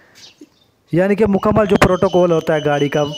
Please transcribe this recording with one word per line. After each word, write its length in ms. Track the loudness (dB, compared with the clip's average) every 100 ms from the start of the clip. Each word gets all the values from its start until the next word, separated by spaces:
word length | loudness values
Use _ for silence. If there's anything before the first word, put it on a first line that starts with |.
| _ -20 -20 -20 -20 _ _ _ -6
یعنی 240 | -2 0 0
کہ 100 | 0
مکمل 400 | 0 0 0 2
جو 100 | 2
پروٹوکول 560 | 2 2 0 2 2
ہوتا 240 | 0 0 -2
ہے 40 | 0
گاڑی 240 | -2 -2
کا، 140 | -2 -4